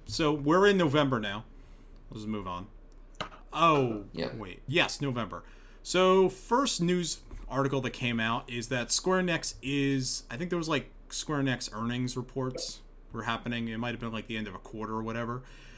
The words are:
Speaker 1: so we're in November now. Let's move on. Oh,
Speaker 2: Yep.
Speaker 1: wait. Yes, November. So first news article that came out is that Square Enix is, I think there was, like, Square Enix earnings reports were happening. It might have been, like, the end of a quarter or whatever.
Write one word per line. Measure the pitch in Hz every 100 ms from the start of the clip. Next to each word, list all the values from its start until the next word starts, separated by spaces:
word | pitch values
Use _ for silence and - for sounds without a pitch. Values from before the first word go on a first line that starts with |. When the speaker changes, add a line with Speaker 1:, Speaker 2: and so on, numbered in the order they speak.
Speaker 1:
so | - 107 156
we're | 151 139 175 202
in | 196
November | 165 143 143 123
now. | 107 101 113 - - - - - -
Let's | 120 107
move | 107 92
on. | 90 98 - - - - - - - -
Oh, | 147 165 151 127 110 98
Speaker 2:
Yep. | - - 117
Speaker 1:
wait. | 98 90 -
Yes, | 165 131 -
November. | 143 123 104 87 - - - -
So | - 180 185 190 185
first | 185 - 240 277 -
news | 170 180 165 - - - -
article | 123 135 139
that | 120
came | - 123 117
out | 113 120 -
is | 120 110
that | 131 117
Square | - - 185
Enix | 180 165 - -
is, | 131 143 139 135 131 - -
I | 120
think | 175
there | 175
was, | 160
like, | 147 - - -
Square | - - 151
Enix | 135 123 -
earnings | 107 117 123 127 127
reports | 123 - 127 127 - - - - -
were | 113
happening. | 110 113 - 120 117
It | 110
might | 120
have | 113
been, | 117
like, | 110 107
the | 113
end | 107
of |
a | 92
quarter | - 110 107
or | 110
whatever. | 110 113 117 123 - - -